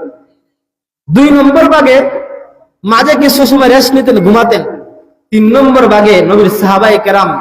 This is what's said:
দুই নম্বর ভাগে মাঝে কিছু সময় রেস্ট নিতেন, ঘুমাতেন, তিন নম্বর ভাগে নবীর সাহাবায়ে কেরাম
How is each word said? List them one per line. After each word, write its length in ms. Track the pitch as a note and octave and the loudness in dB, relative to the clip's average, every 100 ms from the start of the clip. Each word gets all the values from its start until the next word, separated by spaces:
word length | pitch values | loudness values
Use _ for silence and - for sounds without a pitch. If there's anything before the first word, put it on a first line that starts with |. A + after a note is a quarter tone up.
| - - _ _ _ _ _ _ _ _ - | -16 -20 _ _ _ _ _ _ _ _ -4
দুই 220 | F3+ D4 | 0 2
নম্বর 340 | C#4+ C4+ D4 D#4+ | 2 2 2 2
ভাগে 280 | D#4 B3+ C4 - - - - - _ _ _ | 2 2 0 0 -6 -12 -18 -20 _ _ _
মাঝে 300 | F#3+ A3+ C#4+ D4 | -4 0 0 0
কিছু 260 | C#4+ C4+ B3+ | 0 0 0
সময় 240 | C#4 B3+ | 2 2
রেস্ট 220 | C4 B3 | 2 0
নিতেন, 240 | C4 C4 A3 | 0 0 0
ঘুমাতেন, 420 | F3+ A3+ A#3 G3 D3+ - - - _ _ _ | 2 0 0 -2 -6 -12 -18 -20 _ _ _
তিন 140 | G#3+ G#3+ B3+ | -2 0 2
নম্বর 260 | C4+ B3+ A#3 | 2 2 2
ভাগে 280 | G#3 G#3 F#3 | 2 2 2
নবীর 280 | E3 G#3 F#3+ | 0 0 0
সাহাবায়ে 480 | - G3 G3 G#3+ G3+ | -2 -2 0 0 0
কেরাম 320 | G3+ G3 F3+ - | -2 -2 -2 -6